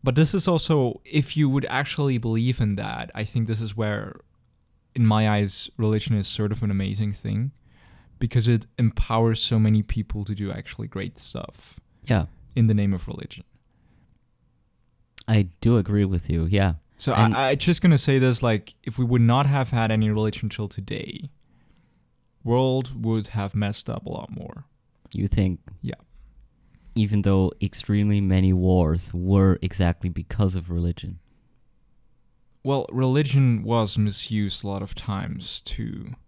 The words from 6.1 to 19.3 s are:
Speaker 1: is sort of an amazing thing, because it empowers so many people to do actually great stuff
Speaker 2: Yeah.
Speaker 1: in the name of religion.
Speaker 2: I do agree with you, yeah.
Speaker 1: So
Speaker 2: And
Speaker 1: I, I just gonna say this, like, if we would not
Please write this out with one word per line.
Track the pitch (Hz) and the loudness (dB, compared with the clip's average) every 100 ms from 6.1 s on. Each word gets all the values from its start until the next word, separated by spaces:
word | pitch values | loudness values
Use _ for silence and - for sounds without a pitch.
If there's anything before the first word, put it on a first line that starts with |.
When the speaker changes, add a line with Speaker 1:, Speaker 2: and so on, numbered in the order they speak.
| 110 | -2
Speaker 1:
is | 98 | -2
sort | - 104 | -4 -4
of | 104 | -2
an | 104 | -2
amazing | 98 98 101 104 | -2 -2 -2 -4
thing, | 98 107 104 135 _ _ _ - - _ - | -4 -4 -4 -4 _ _ _ -20 -20 _ -6
because | 120 123 113 | 0 2 2
it | 117 - - | 2 0 -2
empowers | 117 - - 113 113 110 | -2 0 0 2 2 2
so | - 113 | 0 2
many | 107 107 | 4 2
people | 104 - - 104 | 2 -4 -4 -6
to | 101 | -6
do | 101 101 | -6 -6
actually | 98 - - 107 | -8 -12 -12 -10
great | 95 95 - | -8 -10 -10
stuff | - - - - - - _ _ | -12 -10 -12 -16 -20 -20 _ _
Speaker 2:
Yeah. | - 110 82 - - | -2 0 0 -10 -8
Speaker 1:
in | - 113 | 0 2
the | |
name | 104 101 | 2 0
of | 95 - | -2 -6
religion. | - - - - _ _ _ _ _ _ _ _ _ _ _ _ _ _ _ _ - - | -12 -14 -16 -20 _ _ _ _ _ _ _ _ _ _ _ _ _ _ _ _ -14 0
Speaker 2:
I | 107 92 - | 2 2 0
do | 117 117 | 2 4
agree | 95 104 | 4 2
with | 98 90 - | 2 0 -2
you, | 85 82 | -2 2
yeah. | 98 98 78 _ _ | 2 2 -2 _ _
Speaker 1:
So | - | -2
Speaker 2:
And | - 113 | 2 4
Speaker 1:
I, | 110 135 | 4 0
I | |
just | 139 - 170 | 0 2 4
gonna | 180 151 | 6 6
say | - 135 | 4 4
this, | 127 120 | 2 2
like, | 120 107 - - | 0 0 -4 -14
if | - 117 | -10 -4
we | |
would | 120 123 | 0 4
not | 117 | 6